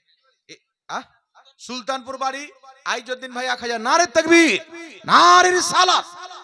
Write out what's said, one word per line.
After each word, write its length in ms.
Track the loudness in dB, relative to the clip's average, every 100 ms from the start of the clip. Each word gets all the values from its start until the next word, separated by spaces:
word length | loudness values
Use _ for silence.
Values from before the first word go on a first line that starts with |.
| _ _ _ _ _
এ, 80 | -20 _ _ -14
আহ? 140 | -14 -14 _ _ _ _ _
সুলতানপুর 600 | -16 -14 -10 -10 -10 -10
বাড়ি, 320 | -8 -8 -14 _ _ _
আইজুদ্দিন 480 | -10 -8 -10 -14 -12
ভাই, 140 | -10 -8
এক 140 | -6
হাজার। 200 | -8 -8
নারে 260 | -2 0 0
তাকবীর, 540 | 0 2 4 4 0 -6 -18 -20 -14
নারে 460 | 2 4 6 6 4
রিসালাত। 560 | 0 -2 0 2 0 -4 -14 -20 -20